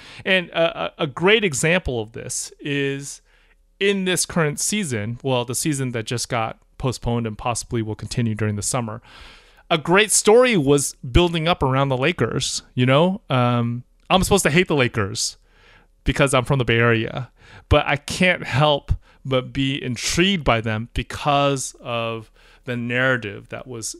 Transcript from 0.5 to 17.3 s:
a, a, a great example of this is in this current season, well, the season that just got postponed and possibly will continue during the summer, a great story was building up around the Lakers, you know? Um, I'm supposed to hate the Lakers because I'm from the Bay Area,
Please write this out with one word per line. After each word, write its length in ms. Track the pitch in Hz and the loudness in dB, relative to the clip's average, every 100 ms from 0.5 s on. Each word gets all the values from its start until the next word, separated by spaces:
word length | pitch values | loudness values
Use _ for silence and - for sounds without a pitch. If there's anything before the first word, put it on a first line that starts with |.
a, 340 | 175 165 - | -2 -2 -2
a, 200 | - - | -6 -4
a 20 | 160 | -6
great 380 | 123 180 226 | 0 2 2
example 560 | 208 131 156 180 160 120 | 0 0 0 0 -2 -6
of 120 | 107 | -6
this 400 | 113 - - - - | -10 -10 -10 -10 -10
is 600 | 151 143 139 139 139 - _ _ _ _ _ - | -6 -2 -2 -4 -10 -16 _ _ _ _ _ -2
in 280 | 196 196 185 | 0 0 0
this 180 | 175 | -2
current 340 | - 175 151 147 | -2 0 0 -2
season, 600 | - 214 175 117 107 117 | -2 -2 -2 -4 -6 -6
well, 220 | 139 127 | -2 -2
the 100 | 120 | -2
season 380 | 120 165 139 131 | -4 -2 -2 -4
that 120 | 120 | -4
just 240 | 110 120 - | -4 -6 -4
got 300 | 123 110 - _ - | -4 -4 -6 _ -6
postponed 480 | 131 113 - 120 113 | -6 -4 -2 -2 -4
and 100 | 107 | -6
possibly 460 | 127 113 - 117 | -6 -6 -4 -4
will 120 | 107 | -4
continue 400 | 107 110 - 117 | -6 -8 -2 -2
during 220 | 107 107 104 | 0 -2 -2
the 60 | |
summer, 400 | 101 135 113 110 - - - - _ _ - | -4 -4 -4 -10 -16 -20 -20 -20 _ _ -2
a 60 | 170 | -2
great 340 | 143 180 214 | 4 4 4
story 460 | - - 226 254 214 | 2 6 6 6 4
was 380 | 135 147 139 | 4 4 2
building 520 | - 135 120 175 170 160 | -8 0 4 4 2 0
up 160 | 180 | 0
around 280 | 139 131 139 | 2 2 2
the 80 | 127 | 2
Lakers, 640 | 139 180 117 - - - - | 0 0 0 -2 -4 -6 -6
you 120 | - 127 | 0 4
know? 340 | 135 180 190 - | 4 4 0 -2
Um, 560 | 131 120 120 117 120 - _ - | 0 2 2 0 -4 -10 _ 0
I'm 140 | 185 | 2
supposed 180 | - 202 | 4 4
to 60 | 165 | 4
hate 180 | 151 185 | 2 2
the 60 | |
Lakers 640 | 151 120 - 98 113 - - _ _ _ - _ _ | 2 2 0 -4 -4 -6 -6 _ _ _ -20 _ _
because 280 | - 131 143 | -2 2 2
I'm 120 | 135 | 2
from 140 | 120 139 | 2 0
the 60 | |
Bay 140 | 120 117 | 2 2
Area, 520 | 120 113 113 - 127 | 4 2 -2 -8 -12